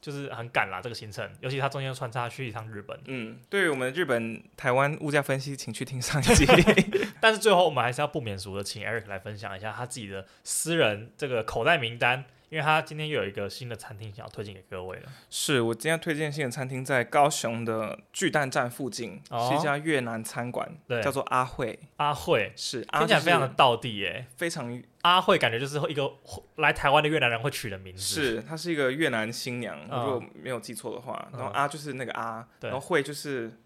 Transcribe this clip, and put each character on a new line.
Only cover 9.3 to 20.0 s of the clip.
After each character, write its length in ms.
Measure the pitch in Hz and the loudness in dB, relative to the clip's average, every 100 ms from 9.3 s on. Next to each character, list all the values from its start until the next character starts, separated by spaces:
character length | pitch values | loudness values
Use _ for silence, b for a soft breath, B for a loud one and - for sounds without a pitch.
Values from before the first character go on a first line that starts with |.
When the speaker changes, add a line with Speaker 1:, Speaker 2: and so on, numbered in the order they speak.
| 104 | -10
Speaker 1:
享 180 | 104 95 | -10 -8
一 40 | |
下 120 | 107 | -10
他 140 | 107 123 | -8 -10
自 140 | 131 | -10
己 80 | 101 | -8
的 180 | 95 95 b | -10 -12 b
私 320 | - - 160 165 | -6 -4 0 4
人 360 | 123 104 113 - | 4 2 -8 -8
这 100 | 143 | -2
个 160 | 120 | -2
口 200 | - - | -2 0
袋 140 | 123 170 | 4 4
名 200 | 117 117 | 2 0
单， 260 | 123 127 135 b b | 2 2 -4 b b
因 80 | 156 | -2
为 60 | |
他 180 | 147 156 | 2 2
今 140 | - 151 | 2 -8
天 120 | 151 | -2
又 120 | 139 | -2
有 80 | 98 | -2
一 40 | |
个 180 | 101 101 | -4 -6
新 180 | - 120 | -8 -10
的 80 | 113 | -12
餐 220 | - 104 | -12 -14
厅 160 | 110 | -14
想 100 | 98 | -14
要 60 | - | -14
推 140 | - | -10
荐 100 | 104 | -12
给 80 | 95 92 | -12 -12
各 140 | 95 | -10
位 140 | 92 92 | -8 -10
了。 100 | 110 135 B | -14 -20 B
Speaker 2:
是， 300 | - - 139 | -4 2 4
我 120 | 117 | 4
今 100 | 117 | 0
天 100 | 156 | 0
要 40 | 165 | 0
推 160 | 170 | 0
荐 180 | 151 156 | -2 -2
新 140 | 143 135 | -2 -4
的 60 | |
餐 180 | 147 131 | -4 -6
厅 160 | 135 131 | -6 0
在 180 | 135 | 0
高 240 | 120 151 143 | 4 4 4
雄 380 | - 117 117 117 | 4 -2 -2 -2
的 320 | 110 107 - _ | -2 -4 -8 _
巨 160 | - 180 | -2 0
蛋 220 | 156 135 | 0 0
站 180 | 143 123 | 0 -2
附 200 | 120 131 | -4 -6
近， 300 | 104 117 90 - | -6 -8 -10 -8
Speaker 1:
哦。 200 | 120 120 | -2 2
Speaker 2:
是 80 | 139 | 2
一 60 | |
家 140 | 151 143 | 2 0
越 240 | 156 147 | 2 0